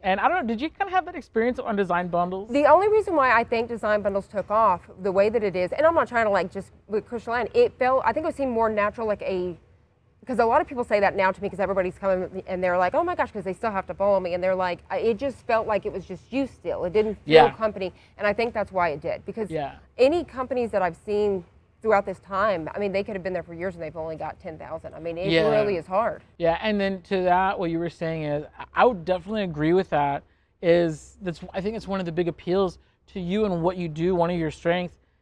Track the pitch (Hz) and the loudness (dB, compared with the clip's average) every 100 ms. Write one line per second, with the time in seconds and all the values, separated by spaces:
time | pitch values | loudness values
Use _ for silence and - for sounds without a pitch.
0 | 196 196 240 359 233 226 311 - 392 370 | -2 0 2 0 -2 -4 -6 -6 -2 -2
1 | 339 349 - 226 233 247 240 202 180 175 | -2 -12 -4 0 0 -2 -4 -2 0 0
2 | 180 170 175 190 214 269 320 349 415 427 | 0 0 -2 -4 -2 2 8 8 6 2
3 | 403 320 262 233 233 233 233 233 214 214 | 2 2 4 4 2 -2 -2 -4 0 0
4 | 202 196 - 208 180 208 220 175 - 190 | 0 -2 -4 -8 0 4 4 2 -4 -6
5 | 190 185 208 226 208 180 180 - 311 330 | 0 2 4 2 0 0 -2 4 4 4
6 | 247 240 214 196 180 196 - - - 208 | 0 0 2 2 0 -6 -14 -20 -6 -6
7 | - 233 233 240 220 240 240 - 254 262 | -4 -10 -4 -4 0 4 2 4 2 2
8 | - 294 320 - 269 226 226 214 208 220 | 2 0 -4 -2 -2 0 0 2 -2 -2
9 | 220 202 - 190 180 160 _ _ _ _ | -4 -4 -4 -4 -4 -8 _ _ _ _
10 | _ _ - 233 226 277 320 247 240 208 | _ _ -4 0 2 2 0 -6 -2 2
11 | 196 170 185 185 196 180 190 196 180 - | 2 2 0 0 -8 -4 -2 0 -2 -2
12 | 196 185 175 185 - 185 180 180 180 269 | -2 -2 -2 -8 -8 -2 0 2 2 2
13 | 349 339 277 214 185 185 226 196 185 170 | 0 -2 -4 -4 -8 -4 -4 -4 -6 -2
14 | 202 196 180 175 185 185 180 175 - - | 2 2 0 -2 0 0 -2 -4 -6 -2
15 | 220 214 277 226 - 220 220 202 202 180 | 0 0 -4 -6 -2 -2 0 -2 -2 -8
16 | 165 180 - 254 277 - 170 101 175 196 | -12 -16 -6 -4 -4 -6 -6 -4 0 0
17 | 220 196 - 156 156 - 220 202 185 - | 0 -4 6 8 8 4 -4 -4 -8 -8
18 | _ - 208 202 233 220 196 190 175 147 | _ -4 -2 0 -2 -4 -4 -2 -2 -2
19 | 156 - - - - 156 135 139 _ - | -6 -6 -8 -10 -6 -6 -8 -12 _ 2
20 | 262 349 302 247 254 254 233 202 180 165 | 4 4 -4 -8 -4 -4 -2 -2 -2 -4
21 | - 208 208 196 170 _ _ _ 220 202 | -4 0 0 -2 -6 _ _ _ 2 2
22 | 202 180 - 190 214 180 156 - 202 190 | 0 -10 -8 -2 0 -2 -6 -6 -2 -2
23 | 202 190 180 180 170 165 185 175 156 165 | -4 -6 -6 -6 -8 -8 -8 -8 -12 -10
24 | 160 156 156 - 185 156 151 160 - 151 | -10 -8 -10 -10 -14 -14 -12 -12 -12 -10
25 | 165 165 185 165 - 214 208 180 156 190 | -10 -4 2 2 4 2 2 -2 -2 -2
26 | 202 - - - 170 170 220 208 196 190 | -2 -4 -14 -2 0 2 0 0 0 -4
27 | - 196 180 180 190 202 170 165 170 - | -2 0 4 4 2 0 -2 -2 -4 -6
28 | 165 160 151 147 147 - - 170 233 196 | -6 -4 -4 -4 -6 -16 -6 4 4 2
29 | 156 185 175 220 190 147 156 180 185 151 | -2 -4 -2 -4 -4 0 2 2 2 0
30 | 143 143 - _ _ _ 175 175 170 151 | 0 -2 -8 _ _ _ 4 4 4 -2
31 | - - 185 160 180 196 190 226 175 196 | -12 -10 -10 -10 -10 -6 -6 -6 -6 -6
32 | 175 165 175 - - 190 190 - _ _ | -4 -2 -2 -4 -2 0 0 -2 _ _
33 | _ 202 175 208 214 175 170 185 175 156 | _ -8 -2 0 0 0 0 -2 -6 -2
34 | 175 180 170 180 156 - 170 175 180 - | 0 2 0 0 -4 -2 0 0 -2 -10
35 | _ _ | _ _